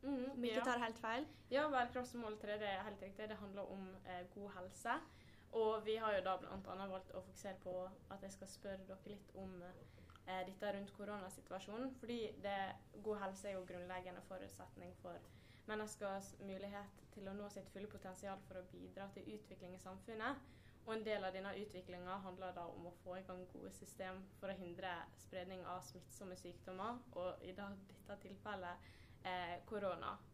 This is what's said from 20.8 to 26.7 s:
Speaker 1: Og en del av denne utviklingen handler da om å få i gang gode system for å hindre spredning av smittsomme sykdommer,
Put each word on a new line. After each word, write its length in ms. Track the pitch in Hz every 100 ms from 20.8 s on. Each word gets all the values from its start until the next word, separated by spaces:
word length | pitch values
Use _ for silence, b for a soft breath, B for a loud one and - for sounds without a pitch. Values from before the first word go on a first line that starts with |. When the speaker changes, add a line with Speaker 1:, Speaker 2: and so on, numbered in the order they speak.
| -
Speaker 1:
Og 100 | 220
en 80 |
del 200 | 214 208
av 80 | 190
denne 220 | 185 190 196
utviklingen 640 | 202 180 185 180 180 185
handler 300 | 185 180 185
da 120 | 180 175
om 200 | - 175
å 60 | 170 -
få 100 | 180
i 40 |
gang 260 | 190 185 180
gode 180 | - 190
system 500 | 190 190 - 190 190 190 -
for 60 | 196
å 80 | 190
hindre 340 | 180 175 185 170 - -
spredning 480 | - 190 180 185 180
av 160 | 180
smittsomme 540 | 180 185 180 - 190 185
sykdommer, 640 | 175 170 -